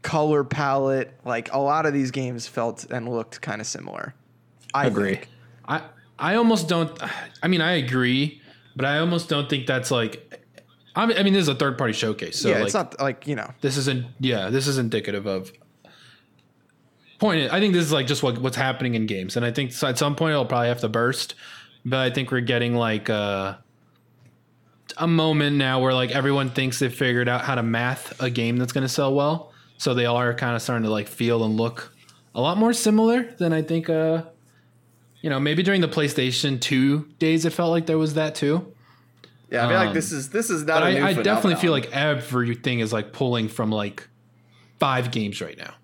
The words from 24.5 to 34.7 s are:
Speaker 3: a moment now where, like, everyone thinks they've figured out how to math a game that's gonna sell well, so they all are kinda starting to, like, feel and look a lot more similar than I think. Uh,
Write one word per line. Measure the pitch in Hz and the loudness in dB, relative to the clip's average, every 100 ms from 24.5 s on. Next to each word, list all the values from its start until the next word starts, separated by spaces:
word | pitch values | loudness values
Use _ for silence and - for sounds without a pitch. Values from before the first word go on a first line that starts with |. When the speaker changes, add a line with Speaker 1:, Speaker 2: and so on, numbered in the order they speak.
| _ _ _ - - | _ _ _ -18 -4
Speaker 3:
a | 165 | 2
moment | 165 160 151 147 143 | 4 4 2 2 2
now | 135 131 | 2 2
where, | 131 | 2
like, | 127 127 | 2 0
everyone | 139 135 139 131 | 0 2 2 0
thinks | 127 131 123 | -2 -2 0
they've | 131 | -2
figured | 123 131 123 120 | 0 0 2 2
out | 120 | 0
how | - 131 | 0 -2
to | |
math | 117 117 123 135 - - | 0 0 0 -4 -10 -6
a | 127 | -4
game | 123 117 123 | 0 0 0
that's | 123 | 0
gonna | 139 131 | -2 -2
sell | 139 139 | 0 2
well, | 139 143 165 - - - _ | 2 2 0 -6 -20 -20 _
so | - | 0
they | 123 120 | 2 2
all | 120 | 2
are | 123 | 0
kinda | 120 123 117 | 0 -2 -2
starting | - 120 | -2 -2
to, | 110 | 0
like, | 107 104 | -2 -4
feel | - 117 117 | -2 0 2
and | 110 110 | 2 0
look | 117 120 - _ - - _ 117 | -2 -4 -16 _ -20 -20 _ -2
a | |
lot | 139 185 | 0 4
more | 226 | 2
similar | 233 220 214 226 240 240 - | 2 4 4 4 2 -2 -2
than | 175 | 0
I | 160 | 0
think. | 156 165 160 | 0 -2 0
Uh, | 160 160 165 165 - _ _ _ | 0 2 0 -4 -18 _ _ _